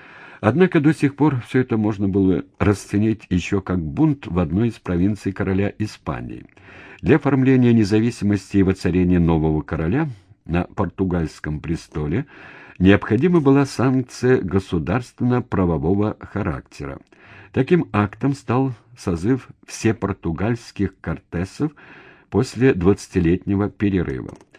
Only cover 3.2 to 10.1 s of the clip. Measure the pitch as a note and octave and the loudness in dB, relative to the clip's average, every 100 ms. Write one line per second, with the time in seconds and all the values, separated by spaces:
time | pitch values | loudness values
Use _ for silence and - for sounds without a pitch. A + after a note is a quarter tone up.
3.2 | - F#2 - G2+ - F#2 D#2 C#2 D#3 C#3 | -2 -2 -2 -4 -2 -4 -4 0 0 0
4.2 | A2 F2 E2+ F2+ A#2 G#2+ - F2+ F#2+ G#2+ | -4 -2 0 0 -2 -4 -4 0 0 0
5.2 | G2 F#2 F#2+ F#2+ G2+ - G#2+ - - C2 | -6 -6 -4 -2 -2 -4 -8 -8 -10 -10
6.2 | A#1+ A1 - _ - - - - - D3+ | -10 -14 -18 _ -20 -20 -20 -6 2 2
7.2 | C#3 C#3 C3 C3 B2 A#2 G2+ G#2+ A2+ B2 | 4 2 4 4 6 4 4 2 0 -2
8.2 | G2+ G2+ - G2+ F#2 F#2+ F#2 F2 F2+ F2+ | -2 -2 0 2 2 2 0 2 2 4
9.2 | E2 E2 D#2 D#2 D2 D#2+ D#2+ B2 D#3+ | 4 2 2 -2 -4 -6 -2 -2 -4